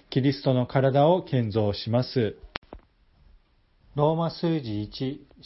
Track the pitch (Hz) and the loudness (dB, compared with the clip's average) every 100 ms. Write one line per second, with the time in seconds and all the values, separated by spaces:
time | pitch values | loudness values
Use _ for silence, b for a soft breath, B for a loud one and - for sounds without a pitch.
0 | - 139 135 139 143 127 123 139 135 135 | -4 0 0 0 0 0 2 2 2 4
1 | 147 180 175 131 113 107 104 101 - 117 | 4 4 0 -2 0 0 0 -2 -2 -2
2 | 127 131 104 - - - - - _ _ | 0 -2 -2 -4 -14 -14 -14 -20 _ _
3 | _ _ - - _ _ _ _ _ 147 | _ _ -20 -20 _ _ _ _ _ 0
4 | 147 160 165 - 175 160 117 104 104 - | 2 2 -2 -2 -2 -2 -2 -6 -6 -6
5 | 131 147 - _ | -8 -8 -16 _